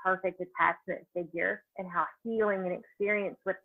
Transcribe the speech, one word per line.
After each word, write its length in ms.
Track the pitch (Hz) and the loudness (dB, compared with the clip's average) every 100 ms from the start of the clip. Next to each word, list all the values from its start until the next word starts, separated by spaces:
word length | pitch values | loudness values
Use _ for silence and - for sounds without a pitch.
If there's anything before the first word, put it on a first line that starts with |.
perfect 380 | 185 185 185 180 | 0 2 0 -4
attachment 580 | 180 - 170 170 - - - | -8 0 2 2 -4 -8 -6
figure 480 | 180 165 170 185 208 - - | -6 -4 -2 0 -2 -6 -12
and 100 | 185 | -4
how 160 | 175 156 - | -2 -2 -4
healing 440 | 233 226 208 196 185 | -4 2 2 2 0
and 60 | |
experience 680 | 180 - _ 202 208 190 - 196 | -4 -8 _ 0 2 0 -4 -4
with 100 | 190 | -4